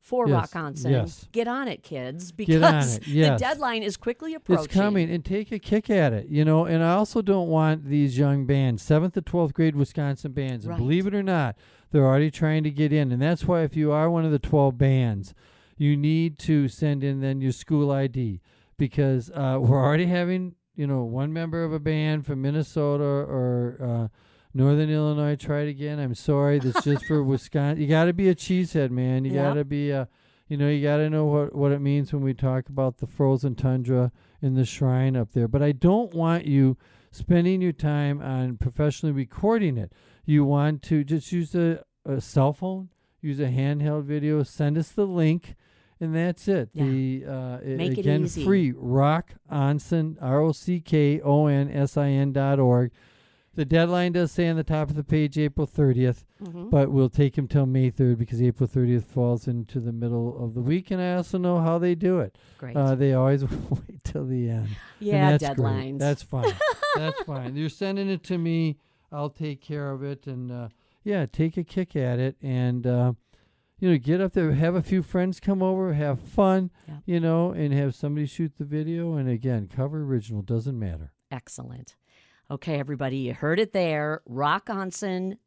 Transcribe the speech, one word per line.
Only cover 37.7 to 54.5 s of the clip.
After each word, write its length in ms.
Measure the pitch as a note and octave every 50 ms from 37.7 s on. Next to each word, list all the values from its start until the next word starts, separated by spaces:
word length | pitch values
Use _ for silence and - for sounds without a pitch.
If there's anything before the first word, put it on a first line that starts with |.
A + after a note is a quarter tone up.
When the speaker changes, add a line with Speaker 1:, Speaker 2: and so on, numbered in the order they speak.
| E3
Speaker 2:
time 500 | _ - D3+ D3 D3 D3 C#3+ C#3+ C#3+ B2+
on 340 | C3+ C3 C3 B2+ B2+ B2
professionally 560 | G#2 - B2 A#2+ - D3+ D3+ C3+ - - D#3 D3
recording 640 | C3+ C3+ A2+ - - - G#3 A3+ A#3 G#3 E3 C3+
it. 160 | A#2 G2+ F2 _ _ _ _ _ _ _
You 200 | - D3+ D3 C#3+
want 340 | C#3 C#3+ C#3+ C#3+ D3+ D#3 C#3+ -
to 200 | - E3 D3+ C#3+
just 280 | C#3 D#3 D#3+ - - -
use 220 | F3 E3+ D3+ -
a, 300 | F3+ E3+ E3 E3 - - _ _ _ _
a 160 | - C#3 C3+ -
cell 320 | - - D3+ C3+ C#3 D3
phone, 340 | - - F#3 F#3+ F#3+ F#3+ F3+ _ _ _ _ _ _
use 180 | - D3+ C#3+ C3+
a 80 | D3 C3
handheld 560 | B2+ C3 C3+ C#3 D3 D3 D3 D3+ D3 D3+ D3
video, 380 | C#3 D3 D3+ C#3+ D3+ D3+ D3+ C#3+
send 360 | - - - D3+ D3 D3 D#3+
us 120 | D#3+ -
the 160 | - - G#3
link, 480 | G3 F#3 F3 D#3+ D#3 D#3+ F3 _ - - _ _ _ _ _ _ _ _ _
and 140 | E3+ D#3+ D#3+
that's 340 | D#3+ E3+ F3+ E3+ - - -
it. 220 | G3 F#3 - - _
Speaker 1:
Yeah. 120 | D#3+ C#3+
Speaker 2:
The, 400 | C3+ C3 C3+ C3 C3 C3 C3 C3+
uh, 320 | C#3 C3+ C3 B2+ B2+ B2 B2 -
a-, 140 | C3+ C3+
Speaker 1:
Make 160 | C3 E3+ F3+ -
it 60 | E3
Speaker 2:
again, 240 | F#3+ F#3+ - - -
Speaker 1:
easy. 180 | F3 - - D3
Speaker 2:
free, 280 | F#3 G3 G3 E3+ C3+ B2
rock 600 | - - A#2+ B2 C3+ C#3 C#3+ D#3 E3 E3+ _ - - _ _ -
onsen, 640 | C#3+ C#3 C#3 D3 D3 - - E3+ E3 D#3 D#3+ D#3 -
R 200 | - B2+ C3 C#3+
O 120 | D3+ E3 D3+
C 280 | - - - F3+ F3
K 400 | D#3+ - D#3+ D#3 D3 C#3+ D3 D#3+
O 260 | - C#3+ C#3+ D3 D3+
N 240 | D3+ C#3+ C#3 C#3 C#3+
S 260 | - C#3+ C#3 C#3 - E3+
I 100 | C#3+ C#3
N 240 | C#3 C3+ C#3 C#3 C3+
dot 260 | C#3 C3+ C#3 C#3 C#3
org. 320 | C3 B2 B2 B2 C3 A#2+ - _ _ _ _ _ _ _ _ _ _ _ _
The 100 | - D3+
deadline 480 | C3 D#3 E3 E3 E3+ F3 F3+ F3+ F3+ E3+
does 200 | F3+ F3 D#3+ -
say 160 | - F3+ E3